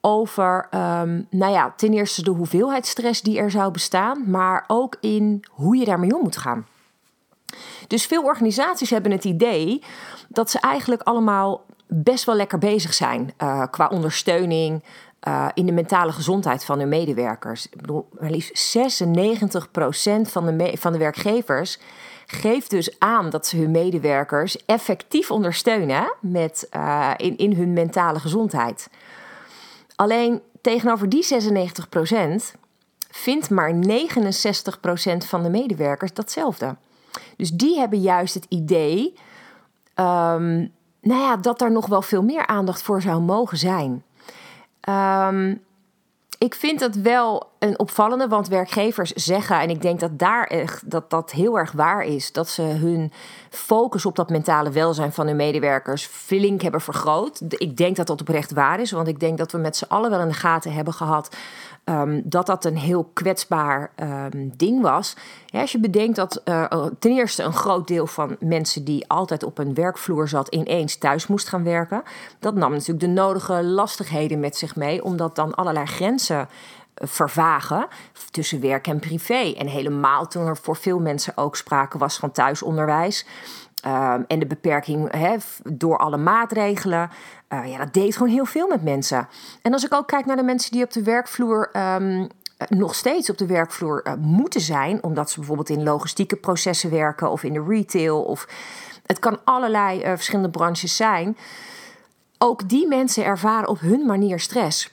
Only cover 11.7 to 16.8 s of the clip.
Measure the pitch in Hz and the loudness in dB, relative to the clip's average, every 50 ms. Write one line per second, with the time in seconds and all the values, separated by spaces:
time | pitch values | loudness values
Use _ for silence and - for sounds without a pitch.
11.7 | - _ _ _ 180 156 151 247 254 247 - - 226 208 202 202 - 170 165 208 | -20 _ _ _ -2 2 4 4 2 4 2 2 2 2 2 0 0 0 2 2
12.7 | 208 214 165 165 - - - 123 123 120 123 139 - _ 156 139 135 139 127 - | 2 2 0 0 0 0 0 0 0 -2 -4 -6 -6 _ -2 -2 0 -2 -2 -4
13.7 | - - 160 - 202 175 160 156 - - - - 170 170 180 170 165 160 160 156 | 0 0 0 2 2 0 0 0 -2 -2 0 2 2 2 2 2 2 2 2 0
14.7 | 160 156 _ - - - - - _ _ - 151 143 139 139 147 - - 180 180 | -2 -4 _ -12 -20 -20 -20 -20 _ _ -4 -2 -2 0 -2 -2 0 0 2 2
15.7 | 170 170 165 170 202 180 175 160 156 - 143 151 190 196 190 151 123 131 - - | 2 2 2 2 2 2 2 2 -2 -4 -2 0 0 0 0 0 -2 -2 -2 -2
16.7 | 143 139 | -2 0